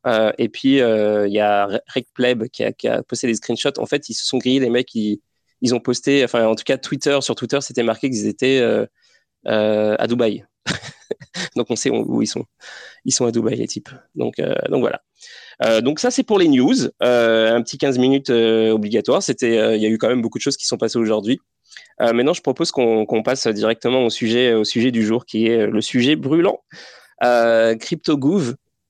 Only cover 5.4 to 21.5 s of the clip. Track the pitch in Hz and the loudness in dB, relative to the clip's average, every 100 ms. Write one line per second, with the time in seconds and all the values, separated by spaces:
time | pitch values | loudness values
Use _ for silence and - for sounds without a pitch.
5.4 | _ - 123 120 - 123 - 139 123 120 | _ -4 -2 0 -2 -2 2 2 2 2
6.4 | 110 110 - 135 - 135 147 143 - 123 | 2 0 -2 -4 -4 -4 0 0 0 -6
7.4 | 120 143 - 127 117 113 139 117 107 98 | -2 -4 -4 -2 -2 0 -2 -2 -4 -2
8.4 | 131 135 117 110 110 _ _ _ _ _ | 0 2 2 0 -2 _ _ _ _ _
9.4 | - 110 107 107 107 107 113 120 113 104 | -2 0 2 2 0 0 0 0 0 -2
10.4 | - _ - - - - - - - 175 | -12 _ -10 -10 -10 -18 -12 -12 -12 -12
11.4 | 185 - 113 117 131 113 110 117 110 123 | -8 -4 -2 -2 -2 -2 -2 -2 -2 -4
12.4 | 120 _ - - - - - - 120 113 | -10 _ -20 -20 -20 -10 -4 -2 0 0
13.4 | 113 117 113 - - - _ - 117 - | -2 -2 -6 -8 -14 -20 _ -6 -6 -4
14.4 | - 50 - 135 113 - _ _ - - | -4 -2 -2 0 -2 -4 _ _ -20 -20
15.4 | - - 113 113 120 151 247 254 254 202 | -16 -4 0 2 0 0 -2 -2 0 4
16.4 | 170 135 131 262 117 - 120 120 117 113 | 4 4 4 2 -2 0 2 4 4 4
17.4 | 110 117 117 139 143 127 127 139 139 117 | 4 2 -2 -2 0 2 4 2 2 2
18.4 | 113 113 110 110 104 113 104 - - 120 | 4 4 2 2 0 -2 0 0 0 -2
19.4 | 120 113 110 110 107 110 113 127 113 127 | 0 2 2 2 0 0 0 0 -2 -4
20.4 | 139 - - 117 113 120 110 107 101 135 | -4 -4 -6 -4 -2 -2 0 0 -2 -4
21.4 | _ | _